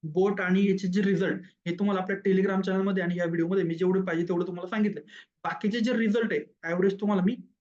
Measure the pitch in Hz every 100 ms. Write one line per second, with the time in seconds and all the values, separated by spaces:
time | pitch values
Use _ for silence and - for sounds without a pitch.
0 | 160 156 196 202 180 190 196 190 185 190
1 | 196 175 180 - - _ 175 170 202 190
2 | 185 190 202 190 190 190 190 190 196 190
3 | 175 175 175 165 165 196 170 165 185 185
4 | 185 165 175 180 185 175 180 220 208 151
5 | - - - _ 165 - 214 233 233 226
6 | 226 220 226 156 - _ 165 180 196 190
7 | 208 202 180 254 - _